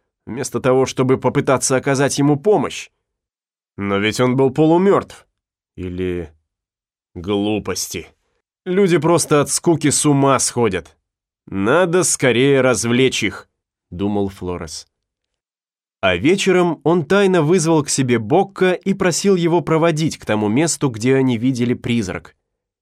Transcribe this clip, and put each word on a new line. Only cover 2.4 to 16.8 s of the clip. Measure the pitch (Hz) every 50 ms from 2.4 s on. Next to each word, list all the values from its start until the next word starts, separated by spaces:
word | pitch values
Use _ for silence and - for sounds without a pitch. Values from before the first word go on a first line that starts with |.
| - 208 208 170 120 85 - - - - _ _ _ _ _ _ _ _ _ _ _ _ _ _ _ _ _ -
Но | 98 101 98 98
ведь | 101 107 104 -
он | 127 127 123
был | 131 135 135
полумертв. | 131 151 156 156 165 175 190 202 185 131 - - - - _ _ _ _ _ _ _ _ _ _ -
Или... | - 90 92 90 90 92 90 87 87 85 78 78 _ _ _ _ _ _ _ _ _ _ _ _ _ _ _ -
глупости. | 90 85 92 104 101 101 107 107 101 - - 90 - - - - 85 80 - _ _ _ _ _ _ _ _ _ _ -
Люди | 185 180 196 202 185 175 170
просто | 139 160 175 156 - - 156 147
от | 139 143
скуки | - - - 175 165 147 - 143
с | 127 - -
ума | 151 143 139 139 139 135 120
сходят. | - - - 123 117 110 92 87 80 - _ _ _ _ _ _ _ _ _ _ _
Надо | - - 95 98 110 135 170 185 170 165 185 170
скорее | - - - - 127 117 117 131 139 139 135
развлечь | 127 131 123 101 113 117 120 123 131 131 - -
их, | 113 95 85 - - _ _ _ _ _ _ _ _ -
думал | 87 87 98 104 104 101 101 98
Флорес. | 98 - 95 90 90 85 82 80 - - - _ _ _ _ _ _ _ _ _ _ _ _ _ _ _ _ _ _ _ _ _ _ -
А | - 95 90
вечером | 87 98 147 190 196 - 190 180 180 175 175 156 -